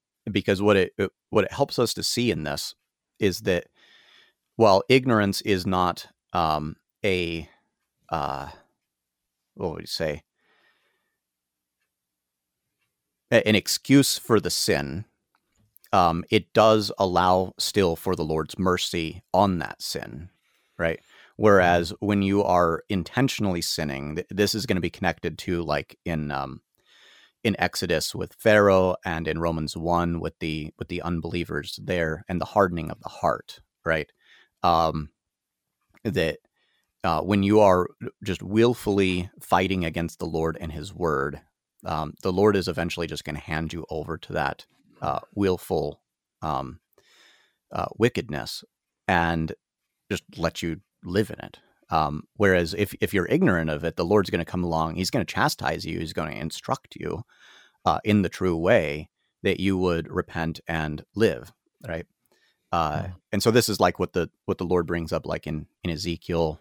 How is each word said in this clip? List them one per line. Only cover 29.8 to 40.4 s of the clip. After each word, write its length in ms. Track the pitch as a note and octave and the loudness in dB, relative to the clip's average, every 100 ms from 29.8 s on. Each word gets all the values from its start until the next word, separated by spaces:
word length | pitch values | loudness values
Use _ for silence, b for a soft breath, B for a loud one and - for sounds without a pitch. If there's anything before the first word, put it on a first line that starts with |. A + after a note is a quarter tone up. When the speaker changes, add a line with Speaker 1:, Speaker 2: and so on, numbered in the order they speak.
| E2 F2 E2+ E2+ | -2 0 0 -2
Speaker 1:
with 180 | D#2 - | -6 -6
the, 340 | E2 D#2 D#2 - | -6 -6 -8 -12
with 100 | - | -10
the 120 | F2 | -8
unbelievers 800 | E2 E2+ E2 F2 D#2+ D2+ F2 - | -6 -6 -4 -6 -6 -6 -8 -10
there 400 | - F2+ D#2+ D#2 - | -4 -2 -2 -4 -6
and 100 | F2+ | -6
the 60 | |
hardening 460 | E2 G#2+ F#2+ E2+ D#2+ | -2 2 2 0 -6
of 100 | - | -10
the 80 | - | -14
heart, 520 | - E2 A1+ - - _ _ | -4 -2 -2 -6 -20 _ _
right? 300 | E2+ D#2+ D2+ _ b b b b | -2 -2 -2 _ b b b b
Um, 460 | F2 E2 D#2+ D#2+ D2+ _ _ _ _ _ _ _ _ _ | 2 4 2 0 -6 _ _ _ _ _ _ _ _ _
that, 360 | A2+ F2+ E2 D2 _ _ _ _ _ _ | -6 -2 -2 -2 _ _ _ _ _ _
uh, 200 | F#2 D#2+ | -2 -2
when 200 | F2+ G#2 | 0 2
you 180 | G2 G#2+ | 4 6
are 280 | G#2 F2+ F2+ - A#2 - | 6 6 2 -6 -16 -10
just 200 | G#2 F2 | -6 -6
willfully 880 | F#2+ G#2+ A#2+ A#2+ - G2+ F#2+ F2+ F#2 - | -2 2 4 2 0 2 2 0 -4 -10
fighting 460 | - F#2 F#2+ F#2+ E2+ | 0 2 2 0 -2
against 320 | D#2+ E2+ - | -4 -6 -6
the 80 | E2+ | -6
Lord 320 | E2 | -2